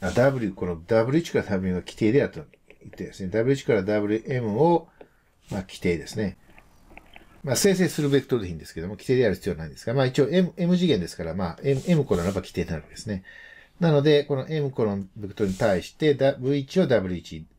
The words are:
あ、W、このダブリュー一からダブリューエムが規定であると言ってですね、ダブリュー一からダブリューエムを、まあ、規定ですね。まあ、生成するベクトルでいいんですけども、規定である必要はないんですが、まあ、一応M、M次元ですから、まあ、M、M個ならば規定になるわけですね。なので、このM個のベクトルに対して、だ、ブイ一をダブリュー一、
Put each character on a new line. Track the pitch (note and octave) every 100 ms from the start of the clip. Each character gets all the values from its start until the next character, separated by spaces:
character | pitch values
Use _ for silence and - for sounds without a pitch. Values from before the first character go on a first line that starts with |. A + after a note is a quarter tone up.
あ、 | F2+
W、 | E2 C3+ C3 G#2+
こ | - F2+
の | E2 E2+
ダ | A2+
ブ | A#2
リ | D#3
ュ |
ー |
一 | E3+
か | B2
ら | -
ダ | G2
ブ | F#2+
リ |
ュ | F2+
ー |
エ |
ム |
が | -
規 | -
定 | A2
で | C3+
あ | F#2+
る |
と | - - _ _ -
言 | -
っ |
て | -
で | F#2
す | -
ね、 | F#2+
ダ | G#2+
ブ | B2
リ | C#3
ュ |
ー |
一 |
か | -
ら | A2
ダ | F#2 G#2
ブ | G#2
リ | A2
ュ | -
ー | B2+
エ |
ム | A2+ G#2
を、 | E3 E3+ - _ - _ _ _ -
ま | G#2
あ、 |
規 | - -
定 | F2+ E2
で | C#2+
す | A2
ね。 | G2+ - _ - _ _ _ - _ - - -
ま | C#3
あ、 | A#2+
生 | G3+ F3+
成 | E3+
す | -
る | C#3+
ベ | C#3
ク | -
ト | B2
ル |
で | F#2
い |
い | D#2+
ん |
で | -
す |
け | -
ど | F2
も、 | G#2
規 | -
定 | B2+
で | A2+
あ |
る | F2+
必 | G2+
要 | D#2+
は |
な | D#2+
い |
ん |
で | -
す | -
が、 |
ま | C3+
あ、 | C3
一 | C3
応 | C3+
M、 | F3+ F3+ -
M | F3 F3+
次 | F3+
元 | G#2+
で | E2
す | -
か |
ら、 | E2
ま | F2 F2
あ、 | -
M、 | C3+ C3+ F#3
M | E3
個 | C3+ F#2+
な |
ら | F2
ば | G2
規 | -
定 | -
に | F2
な | D#2+
る |
わ | -
け | -
で |
す | -
ね。 | F#2+ - - - - - -
な | E3+
の | D3
で、 | D3 D3
こ | C#3 C3+
の | B2+
M | D#3+ C#3
個 | C3 A2
の | G2 F#2+ -
ベ | G2+
ク | G2
ト |
ル | G2+
に | F#2
対 | A2+ F#2
し | -
て、 | - D#3 C3
だ、 | C3+
ブ | C3 B2+ C#3+
イ |
一 | C3+ F#3
を | F#3
ダ | A2+
ブ | F#2
リ | F2+
ュ |
ー |
一、 | - D#2+ D#2+